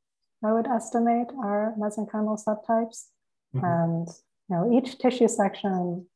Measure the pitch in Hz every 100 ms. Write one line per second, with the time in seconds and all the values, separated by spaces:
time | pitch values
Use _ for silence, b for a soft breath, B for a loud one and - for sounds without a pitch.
0 | _ _ _ _ 214 226 269 233 226 240
1 | 233 233 240 269 202 208 214 220 208 208
2 | 202 214 214 214 - 214 - 226 226 -
3 | - _ _ _ _ 131 180 170 165 165
4 | 170 - _ _ - 175 214 247 262 -
5 | 254 247 226 - 196 - 202 185 180 175
6 | 180